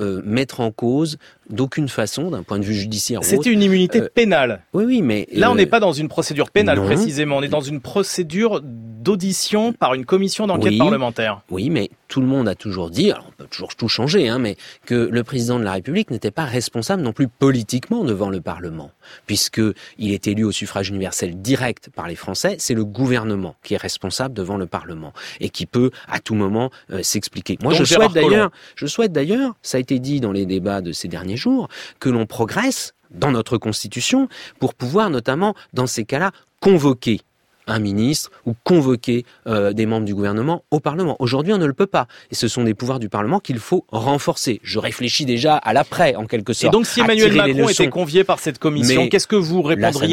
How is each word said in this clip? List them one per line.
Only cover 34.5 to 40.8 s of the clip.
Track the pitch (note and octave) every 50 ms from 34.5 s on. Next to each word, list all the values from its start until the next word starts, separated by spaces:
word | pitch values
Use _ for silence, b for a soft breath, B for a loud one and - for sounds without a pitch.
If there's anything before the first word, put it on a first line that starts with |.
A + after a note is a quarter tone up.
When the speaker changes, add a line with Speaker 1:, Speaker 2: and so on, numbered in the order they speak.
| B -
Speaker 1:
pour | C3+ A#2+
pouvoir | - - B2+ B2 D3+ G#3 A3 F#3+
notamment, | C#3+ B2 A2+ - C3 D#3+ G3 G#3+ G3 B B B B
dans | B2 B2+
ces | B2+ - B2 A2
cas-là, | - C3+ C#3+ F3+ G3 b b b b _ -
convoquer | - G3 G3 D#3 C#3 C#3+ B2+ A#2 - B2 G#2+ F2+ - _ _ _ _ _ _ _ - -
un | A2 A2
ministre | G#2 G2+ G2 G#2 A2+ C3 D#3 - - - b b b
ou | B2+ A#2 -
convoquer, | - - F#3 E3 C3+ C3 B2+ A#2 - C3+ A#2 B2 A#2+ b b b b A2+
euh, | A2 G#2 G2+ G2+
des | G#2 A2 A2
membres | G#2+ A2 A2 A2
du | G2+ G2+
gouvernement | G2 G2+ G2+ G#2 A2 A#2+ D#3 E3+ E3 _ -
au | D3+
Parlement. | D#3